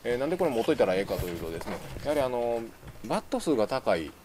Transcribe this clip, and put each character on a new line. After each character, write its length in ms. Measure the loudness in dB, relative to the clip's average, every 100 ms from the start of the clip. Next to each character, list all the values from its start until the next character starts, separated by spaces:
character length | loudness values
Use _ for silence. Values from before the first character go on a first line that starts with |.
え 120 | -2 -2
ー、 20 |
な 80 | 0
ん 20 |
で 80 | 0
こ 80 | 2
れ 60 |
持 100 | 2
っ 20 |
と 80 | 2
い 60 | 4
た 80 | 4
ら 80 |
え 60 | 4
え 60 | 0
か 100 | -2
と 100 | -2
い 80 |
う 60 | -4
と 100 | -6
で 100 | -6
す 40 | -6
ね、 100 | -8 -8 -6
や 60 | -2
は 40 |
り 80 | 0
あ 80 | 2
の 300 | 0 0 0
ー、 40 | -4 -12 -16 -10 -4
ワ 100 | -2
ッ 40 | -2
ト 120 | -2
数 160 | 2 4
が 100 | 4
高 300 | 2 2 2
い、 140 | 0 -10